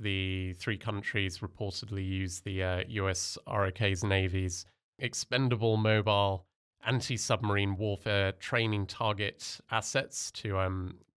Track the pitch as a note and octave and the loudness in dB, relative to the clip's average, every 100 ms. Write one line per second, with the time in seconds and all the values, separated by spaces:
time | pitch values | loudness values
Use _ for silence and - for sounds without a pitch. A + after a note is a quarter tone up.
0 | G#2 G2 F#2+ F#2+ F#2 F2+ - G#2 - G#2 | -2 0 0 -2 -4 -4 -4 -4 -4 -4
1 | G2 A2 F#2+ F2 G2 - G#2 - G#2 G2+ | -2 -2 -2 -2 -8 -6 -6 -6 -6 -4
2 | F#2+ F#2+ F#2+ F2+ - F#2+ F#2 F2+ - G#2+ | -2 -2 -2 -6 -6 -2 0 0 -2 -2
3 | F#2+ F#2+ - - - G#2+ F#2+ F2+ G#2 F#2 | 0 0 -4 -6 -4 0 0 2 0 2
4 | G#2+ G2 F#2+ F#2+ F#2 E2+ - _ _ _ | 2 2 2 0 -2 -4 -10 _ _ _
5 | B2 - - B2 C3 A#2+ A2+ G#2+ A2 G#2+ | -6 -6 -2 2 2 4 4 4 4 4
6 | G#2 G2+ G2+ F#2+ - _ _ _ - B2 | 6 4 4 0 -6 _ _ _ 0 0
7 | - A#2+ - A2 G#2+ G2+ G2 F#2+ G#2+ G2+ | 0 -2 0 0 2 2 2 0 -2 -2
8 | - G2+ G2 F#2+ - A#2+ A2+ G#2 G2 - | 0 2 2 0 -2 0 2 2 -2 -2
9 | A2+ G2+ G2+ - - - - A2 - C3+ | -2 0 -2 -4 -10 -12 -4 -4 0 -2
10 | - - - - A2 F#2+ F#2+ F#2+ F#2 F2 | -2 -6 -8 -6 -2 0 2 0 -4 -8
11 | - | -18